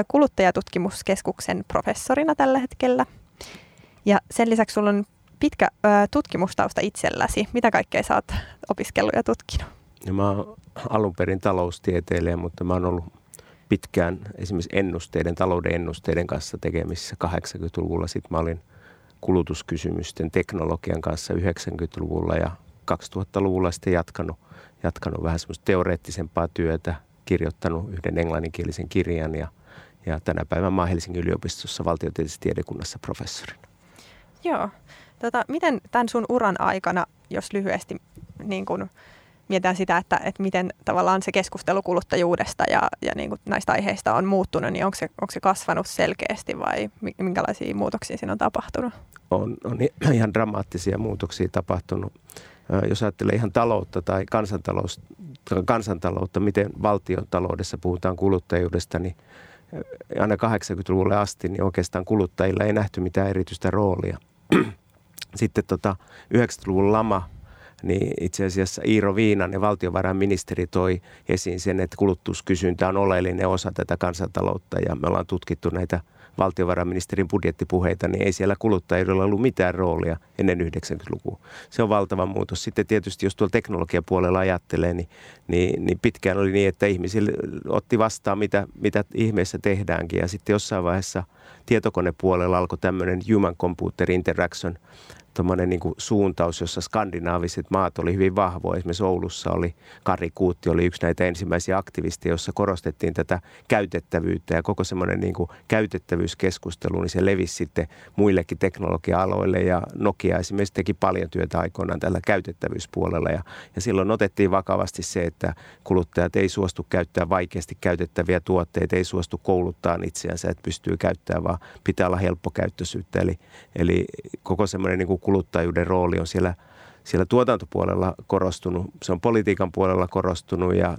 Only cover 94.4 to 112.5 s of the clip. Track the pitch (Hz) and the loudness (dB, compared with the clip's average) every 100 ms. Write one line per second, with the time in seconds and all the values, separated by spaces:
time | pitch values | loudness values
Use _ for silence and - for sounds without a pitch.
94.4 | 87 - 87 85 - - - - _ - | 0 -2 -6 -8 -14 -20 -20 -20 _ -2
95.4 | 90 92 90 90 82 - - 104 98 87 | 0 2 2 0 -2 -6 0 2 2 2
96.4 | 85 82 87 92 - 110 98 87 85 87 | 0 0 -6 -6 -4 -2 -2 -2 -2 0
97.4 | 87 - 78 95 90 - 85 95 95 95 | -2 -6 0 2 2 0 0 2 2 4
98.4 | 92 90 87 87 87 90 95 90 87 - | 0 0 -2 -2 -2 0 0 0 -2 -4
99.4 | - 87 85 - - - - 90 85 - | -2 0 0 -4 -16 -4 -2 0 -2 2
100.4 | 90 85 87 82 87 - 85 85 90 82 | 0 2 2 4 2 2 0 2 0 0
101.4 | 90 85 - 95 - - 82 - 85 85 | -2 -2 0 -2 -2 -4 -4 -4 -2 -2
102.4 | - - 101 90 - - 85 80 82 87 | -2 0 0 0 -4 -2 -2 -2 0 -2
103.4 | - - - 110 95 85 - 85 87 87 | -4 -20 0 2 2 -4 -2 -2 0 -2
104.4 | - 85 85 101 95 92 90 92 92 90 | 0 0 0 -2 -2 -2 0 0 -2 -2
105.4 | 85 - - 110 107 90 - 87 90 - | -6 -8 0 2 2 -4 -2 -2 -2 0
106.4 | 92 - - - 87 87 87 90 98 95 | -2 -2 -8 -6 -4 -2 -2 2 2 2
107.4 | 87 - 85 - 80 - - - 104 92 | -2 -4 -4 -4 -4 -8 -8 4 4 4
108.4 | 85 82 92 - 87 85 92 87 95 95 | 2 -2 -2 0 -2 -2 2 2 2 2
109.4 | 95 92 92 87 - - 101 - 92 87 | 2 2 2 2 -2 -2 0 2 0 0
110.4 | 90 98 101 98 92 92 95 92 85 90 | 0 -2 -2 -2 -2 0 0 0 -2 -4
111.4 | 87 87 87 - 90 85 - 90 98 98 | -2 -2 -2 -4 -4 -2 -2 0 2 0
112.4 | 92 | -2